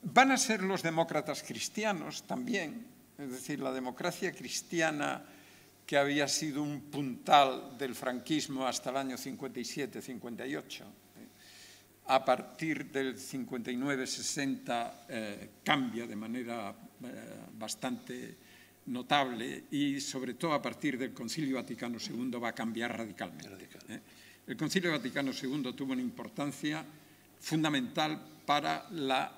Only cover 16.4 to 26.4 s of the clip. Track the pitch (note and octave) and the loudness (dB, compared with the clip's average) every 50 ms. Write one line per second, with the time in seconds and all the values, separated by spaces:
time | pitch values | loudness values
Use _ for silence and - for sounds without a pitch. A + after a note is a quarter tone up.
16.4 | B2 A#2 A#2 A#2 G#2+ G2 G#2 - - - - - A#2+ B2 C3 A2 A2 A#2 A2 G#2+ | -4 -4 -4 -4 -4 -6 -8 -10 -16 -20 -16 -12 -12 -10 -10 -10 -12 -12 -14 -14
17.4 | A2+ - - A2 A2 A2 - - - C3 B2 A#2 - - B2 B2+ B2 A2+ A2+ - | -14 -14 -12 -10 -6 -6 -6 -4 -2 -4 -4 -4 -6 -10 -10 -8 -8 -10 -12 -16
18.4 | - - - - - - - - - - B2 B2 B2 - D3+ D3 C#3 C3 B2 A2 | -20 -20 -20 -20 -20 -20 -20 -16 -8 -6 -4 -4 0 4 6 6 6 4 0 -4
19.4 | A2+ C#3 C#3 - - - - C#3+ C#3+ C#3+ C#3 C#3 C3+ - - C3+ B2+ B2 A#2+ B2 | -4 -4 -4 -6 -6 -2 0 2 2 2 2 0 -2 -4 -4 -4 -4 -4 -4 -2
20.4 | - E3+ D3+ C#3+ A#2+ B2 A2+ - - D3+ C3+ A#2 C3+ B2 G#2+ - - A2+ - - | 0 2 2 2 0 -2 -6 -2 -2 -2 0 0 -2 -4 -4 -6 -6 -4 -2 0
21.4 | D3+ C3+ C3 B2+ A#2 - B2+ A2+ - A#2+ A#2+ A2 - - - A#2 B2 C3 A#2+ A#2+ | 0 0 0 0 -2 -4 -6 -6 -4 -4 -4 -4 -4 -4 -4 -2 -2 -2 -2 0
22.4 | A#2 A#2 A2+ - A#2 A2+ A2+ A2 A#2 A#2+ A#2 A2 A2+ G#2+ F#2+ - A2 F2 D#2 D2 | -2 -2 -2 0 -2 -2 0 0 -2 -2 -2 -2 -4 -6 -4 -6 -6 -6 -6 -10
23.4 | - G#2+ G2 F#2 F#2 - - - - - - - - - - - - - - - | -12 -12 -12 -14 -14 -16 -16 -18 -14 -12 -12 -12 -12 -16 -20 -20 -20 -20 -20 -20
24.4 | - - B2+ A2 D#3 D3+ - F#3+ E3+ F3 D#3+ D3 A2+ C3 G#2 C#3+ C#3 C3+ C3 - | -8 -8 -4 -2 -2 2 2 2 4 4 2 2 0 -2 0 0 0 0 0 -2
25.4 | - C3 C3 D3+ C3+ B2 B2 - C#3+ C3 C3 B2+ B2+ B2 - - A#2+ G#2+ - - | -2 -2 -2 0 -2 -2 -4 -4 -4 -2 -2 0 -2 -2 -4 -6 -10 -10 -4 -2